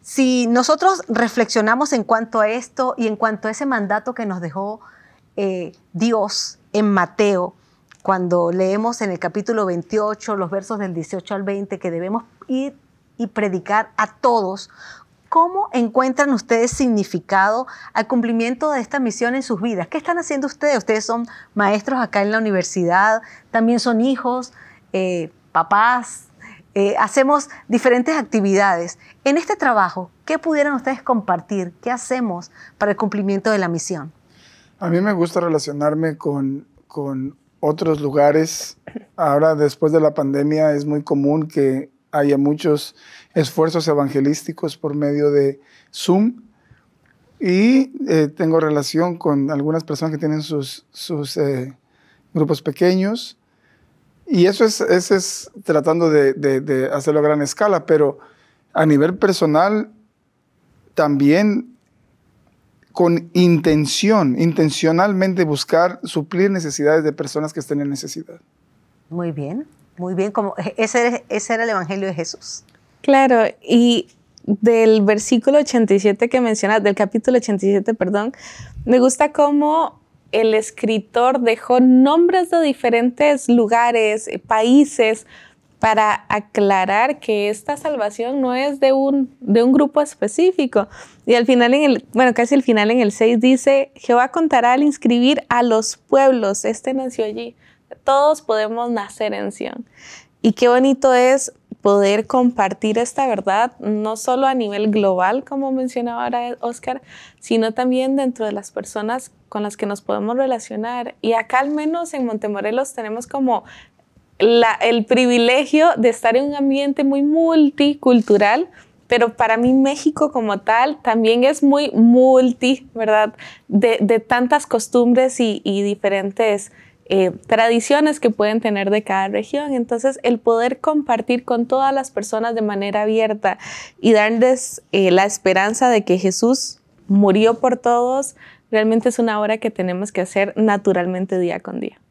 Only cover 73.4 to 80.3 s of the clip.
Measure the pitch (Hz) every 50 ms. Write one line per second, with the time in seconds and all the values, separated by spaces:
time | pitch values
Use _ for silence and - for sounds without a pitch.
73.4 | 220 - - _ _ - 220 233 240 240 240 214 - _ _ _ _ _ _ _
74.4 | - - 202 196 214 233 233 226 226 220 220 220 202 202 214 214 - - 269 226
75.4 | - 277 277 294 294 - - 240 226 208 196 202 190 208 196 - 240 247 - 254
76.4 | 247 226 214 214 - 196 214 220 202 208 196 - 208 202 - 226 - - 254 247
77.4 | 233 - 208 190 - 196 202 196 196 - 226 - - 185 208 202 208 247 - -
78.4 | - - - - - - - - - - 247 254 247 262 254 - 302 294 294 -
79.4 | 294 285 294 294 294 302 302 330 320 - - _ _ _ _ _ _ _